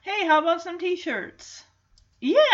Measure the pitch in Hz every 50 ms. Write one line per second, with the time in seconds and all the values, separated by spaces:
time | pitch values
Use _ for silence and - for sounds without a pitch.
0 | _ 381 403 415 392 330 311 311 302 330 339 339 339 359 339 349 349 359 359 349
1 | - 320 247 202 - - - - - - - - - _ _ _ _ _ _ _
2 | _ _ _ _ - 254 349 539 622 554